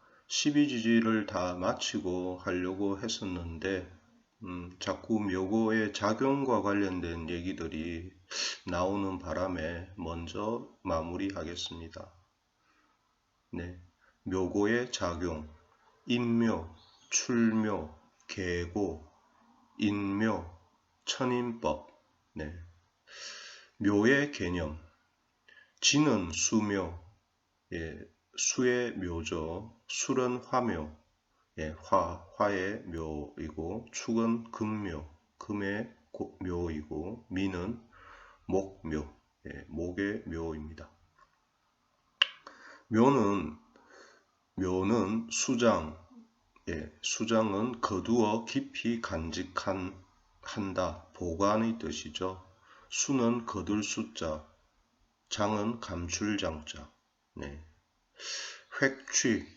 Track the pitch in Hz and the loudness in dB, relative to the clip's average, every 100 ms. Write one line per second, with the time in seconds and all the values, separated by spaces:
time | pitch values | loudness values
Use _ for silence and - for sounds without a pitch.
0 | - - - - 151 147 143 120 113 117 | -20 -20 -6 0 4 6 6 4 6 6
1 | 110 110 104 95 90 90 95 131 - 110 | 6 4 2 0 0 0 0 0 -2 -2
2 | 90 90 92 90 101 90 92 95 101 98 | 0 0 -2 -4 -2 -2 0 0 0 -2
3 | 117 - 98 90 85 82 92 95 87 - | -4 -4 -4 -4 -6 -4 -2 -2 -4 -14
4 | _ _ _ - 95 90 87 - - 92 | _ _ _ -14 -8 -8 -8 -6 -4 -4
5 | - 110 101 92 95 110 110 110 104 - | 2 2 2 0 2 2 4 4 2 0
6 | 101 110 135 139 131 110 98 101 98 90 | 0 2 2 2 2 2 4 2 2 0
7 | 85 85 80 87 90 80 82 78 82 82 | -2 -4 -4 -4 -4 -4 -4 -4 -4 -6
8 | 87 - - - - - - 87 92 101 | -10 -14 -10 -6 -4 -6 -4 0 2 2
9 | 95 92 85 80 92 90 78 85 90 - | 0 -2 -2 -2 0 0 -2 -4 -8 -8
10 | 82 82 82 101 107 120 135 - 95 82 | -6 -4 -6 -4 -2 -4 -6 -8 -2 -2
11 | 82 90 98 95 80 87 - 85 82 - | -2 -4 -4 -4 -6 -6 -6 -8 -12 -12
12 | - - _ _ _ _ _ _ _ _ | -16 -20 _ _ _ _ _ _ _ _
13 | _ _ _ _ _ 87 87 90 - _ | _ _ _ _ _ -8 -8 -10 -18 _
14 | _ _ - 92 90 101 104 117 123 - | _ _ -2 0 2 4 4 4 0 -2
15 | 90 82 87 78 76 - _ _ _ _ | -2 -2 -2 -4 -8 -16 _ _ _ _
16 | - 120 120 117 117 90 82 - - - | 0 2 4 4 4 2 -4 -12 -20 -20
17 | - - - 117 113 110 107 95 78 - | -2 -2 2 4 4 4 2 0 -4 -12
18 | _ _ - - 90 87 87 104 98 78 | _ _ -10 -4 -2 0 0 0 0 -2
19 | - _ _ _ _ _ _ - 104 101 | -10 _ _ _ _ _ _ 0 2 2
20 | 98 98 110 95 82 - _ _ _ _ | 0 2 2 0 -4 -14 _ _ _ _
21 | - - 127 123 123 117 - - - - | -6 -2 0 0 -2 -2 -2 -2 -6 -20
22 | _ _ _ - 78 85 85 - _ _ | _ _ _ -10 -8 -10 -14 -20 _ _
23 | - - - - - - - - 101 101 | -20 -16 -14 -14 -16 -18 -16 0 4 6
24 | 110 139 143 143 90 90 76 80 - _ | 8 6 4 -2 -2 0 -2 -6 -14 _
25 | _ _ _ _ _ - - - - 143 | _ _ _ _ _ -20 -20 0 4 6
26 | 151 110 85 80 - 113 104 101 85 85 | 6 4 2 0 2 2 2 0 -2 -6
27 | - _ _ _ _ _ - 87 82 - | -16 _ _ _ _ _ -10 -8 -6 -10
28 | - _ _ - - - 123 123 120 101 | -16 _ _ -2 0 2 4 4 0 -2
29 | 90 82 78 85 78 87 113 - - - | -4 -4 -2 -4 -2 -6 -10 -14 -8 -4
30 | - 131 123 123 - 127 120 87 76 - | 0 2 2 0 0 0 2 0 -4 -10
31 | _ _ _ _ _ - 78 78 - 95 | _ _ _ _ _ -6 -6 -6 2 2
32 | 85 87 - - 104 98 95 107 - 85 | 2 -4 -6 0 2 2 -2 -4 -6 -6
33 | 80 76 73 - 78 80 82 110 - - | -4 -6 -8 -8 -8 -6 -6 -6 -8 -8
34 | - 113 113 117 117 - 107 107 101 78 | 0 2 2 0 -2 -4 -2 -2 -4 -6
35 | 76 - _ - - 104 98 101 113 - | -8 -16 _ -14 -6 -2 0 -2 -4 -10
36 | _ - - - 90 87 87 78 76 76 | _ -10 -10 -8 -4 -2 -2 -4 -6 -6
37 | 87 120 - 90 98 90 95 120 - - | -6 -8 -6 0 0 0 -4 -6 -10 -20
38 | - - - - - 92 98 - 80 76 | -20 -20 -20 -16 -2 0 0 -6 -4 -4
39 | 73 - _ _ - 71 69 78 87 90 | -4 -12 _ _ -12 -12 -10 -6 -4 -2
40 | 98 110 87 82 82 78 76 80 - _ | -2 -2 -6 -4 -4 -6 -8 -12 -18 _
41 | _ _ _ _ _ _ _ _ _ _ | _ _ _ _ _ _ _ _ _ _
42 | _ - - - - - - - - 110 | _ -2 -2 -4 -20 -20 -20 -18 2 6
43 | 127 139 101 101 78 - - - - - | 8 8 6 2 -2 -8 -18 -20 -20 -20
44 | - - _ _ _ - 92 92 95 117 | -20 -20 _ _ _ -2 0 2 4 4
45 | 95 113 117 - - 120 117 92 78 - | 2 0 -2 -2 0 4 4 4 0 -10
46 | - - - _ _ _ - 80 78 - | -16 -20 -20 _ _ _ -6 -6 -6 -6
47 | - - 113 113 110 98 123 117 - 95 | -4 -2 2 4 4 2 -2 -2 -2 -2
48 | - 120 104 113 113 139 139 - 117 117 | 2 4 4 2 -2 -4 -4 -4 -2 -2
49 | - 85 82 80 90 - - 95 92 - | -2 -4 -4 -4 -6 -4 -2 -2 -4 -8
50 | - _ _ _ - - 98 92 87 80 | -18 _ _ _ -10 -4 -2 0 -2 -4
51 | - - 87 82 101 110 113 113 80 - | -12 -8 -4 2 4 4 2 0 -4 -6
52 | - - 92 95 - _ - - - - | -8 -4 -4 -6 -14 _ -20 -20 -8 -2
53 | - 135 117 117 117 104 87 104 101 - | 2 4 4 2 0 -4 0 0 0 -2
54 | 107 - 80 76 - _ _ _ _ _ | -4 -4 -4 -4 -8 _ _ _ _ _
55 | _ _ - - 104 107 107 117 - 87 | _ _ -8 -2 0 2 0 -4 -6 -4
56 | 85 - 104 101 87 78 76 78 67 _ | -4 -2 0 0 -2 -4 -8 -12 -14 _
57 | _ _ _ - 69 73 82 _ _ _ | _ _ _ -10 -10 -10 -16 _ _ _
58 | _ - - - - - - - 135 135 | _ -14 -10 -8 -8 -12 -10 2 2 2
59 | - - 127 104 - | -2 2 4 2 -2